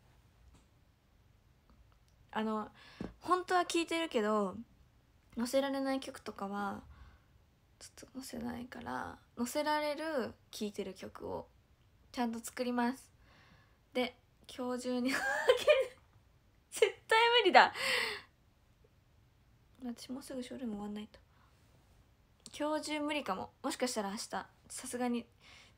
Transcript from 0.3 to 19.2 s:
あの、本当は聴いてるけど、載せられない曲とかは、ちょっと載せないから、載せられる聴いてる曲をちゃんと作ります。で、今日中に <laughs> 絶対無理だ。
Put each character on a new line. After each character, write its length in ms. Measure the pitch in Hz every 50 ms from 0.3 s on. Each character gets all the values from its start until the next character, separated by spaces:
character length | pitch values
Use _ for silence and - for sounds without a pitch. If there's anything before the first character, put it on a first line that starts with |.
| - - - - - - - _ _ _ _ _ _ _ _ _ _ _ _ _ - _ _ - - _ _ - - - - - - _ _ _ _ - - -
あ 120 | - 214 220
の、 260 | 220 220 214 214 - - - - - - - - - - -
本 240 | - - 349 359 349
当 80 | - 370
は 120 | 359 349
聴 140 | 349 - 339
い 60 | 339
て 140 | - 330 330
る 100 | 330 320
け 120 | - 247
ど、 340 | 208 208 214 214 202 185 196 220 233 - - - - - _ _ _ _ - - _ - - -
載 100 | 226 247
せ 140 | - 269
ら 80 | 269 277
れ 100 | 269 277
な 120 | 269 269 269
い 60 | 269
曲 200 | 269 269 262 -
と 140 | - - 208
か 140 | - 202 196
は、 340 | 202 202 202 196 202 214 - - - - - - - - _ _ - - - _ _ _ _ _ _ -
ち 60 | - - - - -
ょ 40 | -
っ 20 |
と 80 | - 262
載 40 | 262
せ 160 | - - 240
な 200 | 233 240 240 240
い 60 | 247
か 160 | 247 - 240
ら、 380 | 233 233 254 254 - - - - - _ - -
載 80 | 240
せ 180 | 240 - 294 294
ら 160 | 302 302 302
れ 160 | 302 294 294
る 380 | 285 302 320 311 269 214 220 233 - _ _
聴 160 | - - 214
い 60 | 208
て 120 | 208 - 196
る 100 | 190 190
曲 320 | - - 208 - - - 180
を 200 | 185 165 - - - - - _ _ _ _ _ _ - - -
ち 80 | - 262
ゃ 60 | 240
ん 60 | 233
と 80 | 226 226
作 240 | - - - - 254
り 80 | 247
ま 260 | 240 240 240 240 269 -
す。 140 | - - - - - - - - - - - - - - - _ _ _ -
で、 240 | 254 247 - - - _ _ _ _ - - -
今 220 | - 254 247 247
日 80 | 247 247
中 160 | 247 254 247
に 120 | 240 262
<laughs> 1600 | 269 285 - - 285 285 - 349 494 494 - - 605 523 523 - - - - _ - - _ _ _ _ _ _ _ _ _ _
絶 240 | - - 466 381 - - - -
対 220 | 453 440 466 466 480 480
無 40 | 440
理 60 | 370
だ。 220 | 254 247 196 - - - - - - - - - - - - - _ _ _ _ _ _ _ _ _ _ - - _ _ _ _ _ _